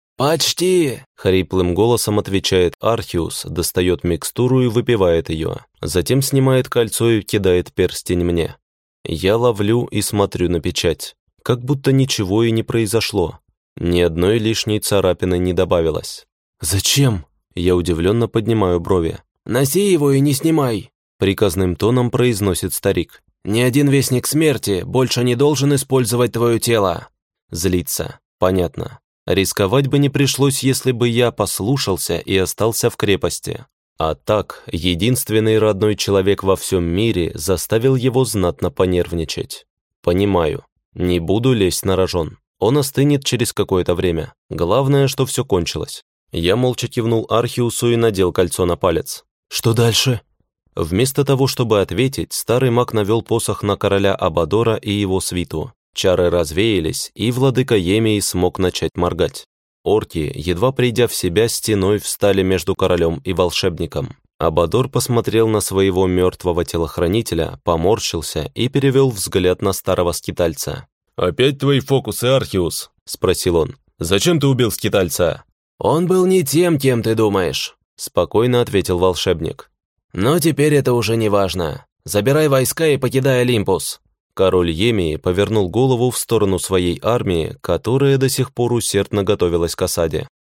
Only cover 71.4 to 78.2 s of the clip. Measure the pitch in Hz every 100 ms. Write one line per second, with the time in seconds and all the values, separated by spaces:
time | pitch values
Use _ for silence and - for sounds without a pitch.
71.4 | 131 139 139 139 - 135 123 101 123 131
72.4 | - 98 85 - - _ - - 92 87
73.4 | - 85 76 - _ - 82 98 165 170
74.4 | 139 123 117 - 110 101 92 - 87 -
75.4 | - _ _ - 98 147 175 185 180 190
76.4 | 147 147 180 156 135 120 113 113 110 98
77.4 | 87 - - - _ - - -